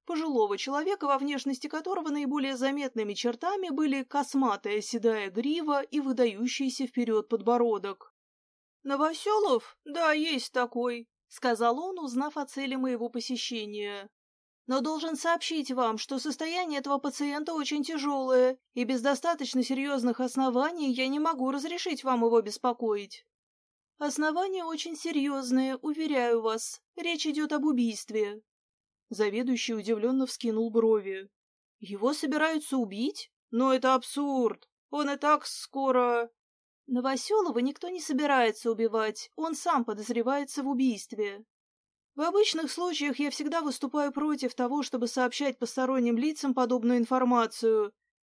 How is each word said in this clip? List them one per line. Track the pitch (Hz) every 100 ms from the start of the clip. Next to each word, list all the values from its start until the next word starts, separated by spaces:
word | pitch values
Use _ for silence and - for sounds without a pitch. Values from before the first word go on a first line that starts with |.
пожилого | - 320 320 254 208 202
человека, | - 285 330 403 277
во | 269
внешности | 277 277 277 262 294
которого | 302 330 381 311
наиболее | 294 277 294 269
заметными | 262 262 285 269 226 208
чертами | 202 240 233 339 403 359
были | 277 302 269
косматая | 262 285 269 277 254 202 202 214
седая | 208 233 226 220 196
грива | 190 262 330 302 285
и | - 294
выдающийся | 269 247 240 196 247 - 269 - 254
вперёд | - 233 214 214
подбородок. | 226 196 240 240 208 196 190 - _ _ _ _ _ _ _
«Новосёлов? | 277 277 311 320 403 427 403 233 - - 302
Да, | 311 320
есть | 302 320 269 -
такой», | 254 247 240 247 240 233 _ _
сказал | - 254 226 233 254
он, | 359 370
узнав | 285 240 294 302
о |
цели | 254 - 269
моего | 262 262 240 233
посещения. | 240 226 240 - 233 208 208 202 202 202 _ _ _ _ _ -
«Но | 262
должен | 294 311 330 311
сообщить | 339 339 - 320 269
вам, | 254 233 220
что | - 269
состояние | 294 240 320 349 349 285
этого | 277 277
пациента | 285 - 285 294 302
очень | 320 285 294
тяжёлое, | 285 311 285 277 262 254 254 262 _
и | 247
без | 247 262
достаточно | 262 277 339 330 262 254
серьёзных | 240 262 277 277 240 233
оснований | 254 262 262 240 294 349 277
я | 247 262
не | 294
могу | 311 285 262
разрешить | 277 320 349 359 269
вам | 262 247
его | 226 226
беспокоить». | 208 - 247 240 226 208 202 - - _ _ _ _ _ _ -
«Основания | 294 - 302 320 392 381
очень | 330 320 339 311
серьёзные, | 330 302 285 269 247 254 262 262
уверяю | 302 302 311 277 240 233
вас. | 220 220 - - _
Речь | - 339 320 311
идёт | 294 302
об | 302
убийстве». | 294 247 233 208 - 214 208 208 _ _ _ _ _ _ -
Заведующий | 208 208 214 254 240 -
удивлённо | 226 202 220 233 262
вскинул | 254 - 233 220 233
брови. | 220 226 220 196 190 196 _ _ _ _ _
«Его | 190 196 233
собираются | 302 302 302 320 311 302 269
убить? | 214 202 269 - - _ _
Но | 233 262
это | 262 262
абсурд! | 262 254 277 285 269 233 202 _ _ -
Он | 285 285
и | 285
так | 294 302 -
скоро...» | - - 269 269 254 247 233 233 _ _ _ _ _ -
«Новосёлова | 247 262 262 - 427 349 233
никто | 254 294 349
не | 359
собирается | 311 269 294 269 226 214 233
убивать, | 220 226 220 214 208 -
он | - 320 311
сам | 349 294
подозревается | 233 208 208 233 233 277 285 -
в | 269
убийстве». | 254 262 202 - 208 208 196 226 _ _ _ _ _ _
В | 277
обычных | 330 392 427 320 294
случаях | - 359 302 294 247
я | 294
всегда | 262 294 330
выступаю | 302 247 262 294 285
против | 285 302 302 247
того, | - 247 285
чтобы | 254 247 233
сообщать | - 247 247 285 247
посторонним | 233 - 262 262 240 233
лицам | 302 302 277
подобную | 254 247 254 233 247
информацию, | 226 262 254 240 220 - 226 220 208 - _ _